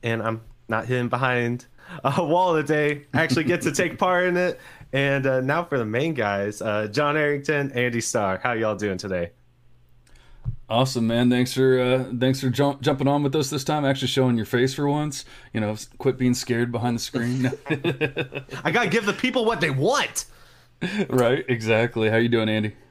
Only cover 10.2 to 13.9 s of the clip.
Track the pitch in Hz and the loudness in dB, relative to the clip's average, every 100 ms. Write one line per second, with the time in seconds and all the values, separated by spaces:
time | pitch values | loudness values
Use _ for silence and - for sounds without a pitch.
10.2 | - - - - - 113 131 127 113 117 | -20 -12 -10 -10 -2 0 2 2 0 4
11.2 | 123 123 127 131 131 127 127 131 107 120 | 4 4 2 2 4 4 4 2 0 0
12.2 | 127 135 131 123 143 - 135 135 139 143 | 0 2 -2 2 0 2 -2 2 2 2
13.2 | 143 151 135 147 131 151 139 | 2 0 -2 -4 -2 0 0